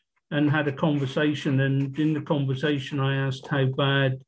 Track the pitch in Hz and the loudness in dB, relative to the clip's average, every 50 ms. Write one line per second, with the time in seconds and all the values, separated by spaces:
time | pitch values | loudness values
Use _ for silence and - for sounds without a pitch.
0 | _ _ _ _ _ - 160 147 147 147 147 151 143 143 131 - 180 160 147 143 | _ _ _ _ _ -4 0 0 2 2 2 2 0 -2 -2 0 0 0 2 0
1 | 139 131 - 160 151 151 147 135 - 151 135 131 135 135 135 135 139 135 135 151 | 0 -2 -2 0 0 0 0 0 0 0 2 2 2 2 2 0 0 -2 -2 -2
2 | 151 156 156 143 147 - 160 143 139 131 127 131 160 151 147 139 131 - 151 139 | 0 0 0 -2 -2 -2 -2 0 0 -2 -2 -2 0 0 -2 -2 -4 -4 -4 -2
3 | 135 139 135 135 139 135 131 - - - 151 135 135 131 131 151 143 139 139 139 | 0 0 0 0 -2 -2 -4 -6 -6 -2 0 0 2 2 2 2 2 2 2 2
4 | 135 131 131 131 - | 2 0 0 -4 -8